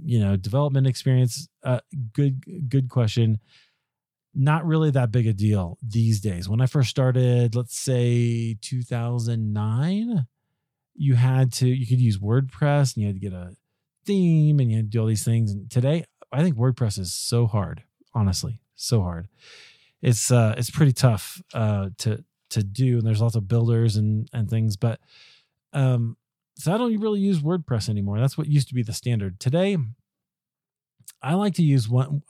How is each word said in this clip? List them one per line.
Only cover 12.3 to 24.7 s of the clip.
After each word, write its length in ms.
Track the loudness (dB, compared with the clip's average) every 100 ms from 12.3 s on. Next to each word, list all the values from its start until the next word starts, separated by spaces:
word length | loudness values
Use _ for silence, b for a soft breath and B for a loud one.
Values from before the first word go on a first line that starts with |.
| 0 0 -2 0 2 0
and 80 | 0
you 40 | -4
had 100 | -4
to 40 |
get 120 | -8
a 240 | -10 -14 -18 _ _ _ _
theme 560 | -2 2 4 4 4 4
and 100 | 2
you 60 | 0
had 100 | 0
to 40 |
do 100 | 0
all 60 | 0
these 180 | 0
things. 260 | 2 2 0
And 180 | -2 -4
today, 340 | 0 2 0 -4 _ -8
I 120 | -2
think 140 | 0 2
WordPress 420 | 0 0 -2 -2
is 140 | -6
so 340 | -8 -2 0 2
hard, 360 | 0 -4 -8 -16 _ _
honestly, 460 | -2 0 0 -4 -10 _ -12
so 240 | 0 0
hard. 260 | 0 -6 -12 B B B B B B B
It's, 280 | 0 0 4
uh, 240 | 4 4 0
it's 140 | -4
pretty 220 | 2 2
tough, 500 | 4 2 2 -4 -16 -10
uh, 360 | -2 0 0 -2 -4
to, 240 | -4 -4 -8 _ -8
to 120 | -4
do. 360 | -4 0 2 2
And 80 | 2
there's 160 | 2
lots 120 | 2
of 140 | 0 0
builders 480 | 0 2 2 2 2
and, 320 | 2 0 -2
and 160 | -4 -2
things, 280 | 0 0